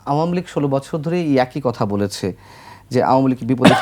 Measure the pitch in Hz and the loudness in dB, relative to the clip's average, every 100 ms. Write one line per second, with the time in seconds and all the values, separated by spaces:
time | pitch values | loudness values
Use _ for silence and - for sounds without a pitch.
0 | - 143 170 180 175 - 143 135 - 165 | -4 -2 0 -2 -4 -2 0 -2 -4 -6
1 | 156 175 160 135 127 151 131 117 110 101 | -4 -2 2 2 0 -2 -4 -2 -2 -2
2 | 101 - 95 - - - - - - 123 | -2 -4 -6 -8 -16 -20 -20 -20 -4 0
3 | 76 131 135 123 117 127 123 - | 4 4 2 0 -2 2 4 4